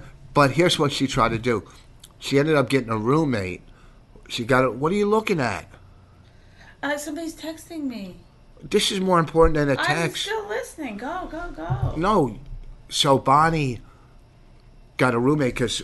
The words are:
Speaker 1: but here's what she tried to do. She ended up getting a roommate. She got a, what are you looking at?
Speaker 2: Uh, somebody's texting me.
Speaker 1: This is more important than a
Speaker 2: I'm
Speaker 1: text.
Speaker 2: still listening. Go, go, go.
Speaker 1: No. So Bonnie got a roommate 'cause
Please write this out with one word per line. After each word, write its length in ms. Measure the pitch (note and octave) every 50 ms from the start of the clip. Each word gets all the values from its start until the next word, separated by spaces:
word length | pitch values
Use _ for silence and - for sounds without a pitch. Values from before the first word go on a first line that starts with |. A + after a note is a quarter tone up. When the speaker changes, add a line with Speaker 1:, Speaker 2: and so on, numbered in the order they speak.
| - - - - - -
Speaker 1:
but 200 | - D3 C#3+ C3
here's 260 | A#2 D3+ F3+ E3+ - D#3+
what 140 | D3+ C3+
she 140 | - - C#3
tried 260 | C3 - C3+ A2+ A2+
to 60 | A2+ A2
do. 240 | A2+ B2 A2+ F#2 - - - - - - - - - - - -
She 200 | - - C3+ C#3
ended 160 | D3 D#3+ D#3
up 140 | C#3+ A#2+ G#2+
getting 180 | C3+ C3 A2+ A2+
a 80 | A2+
roommate. 640 | G#2+ G#2+ B2 C#3+ E3 D#3+ C#3 A#2+ G#2 F#2 F#2 F2 - - - - - - - - - - _ - - - -
She 160 | - - A2+
got 180 | A2+ B2+ B2+ C3
a, 60 | B2
what 200 | G#2+ B2+ D3 E3
are 40 | G3+
you 80 | G#3 G3+
looking 320 | G#3 G#3+ A3 G#3+ A3+ F#3+ D3+
at? 300 | B2 A2 F#2 D#2+ - - - - - - - - - - - - - - - - - - - - - - - -
Speaker 2:
Uh, 140 | C4+ C#4+ D4
somebody's 380 | D4 D4 D#4+ D4 E4+ E4 D#4+ -
texting 480 | - D4 D#4+ D#4+ - - - E4+ D#4 C#4+
me. 320 | B3+ A#3 G#3 G3 F3+ F3 - - - - - - - - -
Speaker 1:
This 280 | - C3+ - G#3 - -
is 80 | G#3+ F#3+
more 200 | F#3+ F#3 F3+ E3
important 380 | D#3+ - D#3 D#3+ D#3+ D#3+ D#3
than 120 | D3+ D3 C#3
a 100 | C3 -
Speaker 2:
I'm 60 | D#4+
Speaker 1:
text. 380 | F4+ - E3+ E3+ - - -
Speaker 2:
still 260 | - G4+ A4 G#4+ G4+ G#4
listening. 480 | G#4+ C5 A#4+ - - D#4+ C#4+ A3+ G3+
Go, 320 | G3+ A#3+ D4 F4 F#4 E4+ -
go, 200 | D#4 E4 F4 E4 C#4
go. 380 | - - F4 - B2 A#2+ - - D#3
Speaker 1:
No. 400 | F3 G3+ A3 F#3 C#3 A2+ G#2 - - - - - - - - - - -
So 300 | - - - C#3 C3+ -
Bonnie 640 | - C3+ C#3 D3+ D#3+ E3 E3 D#3 C#3+ B2+ A#2 - - - - - - - - - - - - - - - - - - - - - - - -
got 160 | - C3+ B2+ A#2
a 40 | A#2+
roommate 360 | B2 C#3 D#3 D3+ C3+ A#2+ -
'cause 260 | - B2 G#2+ - -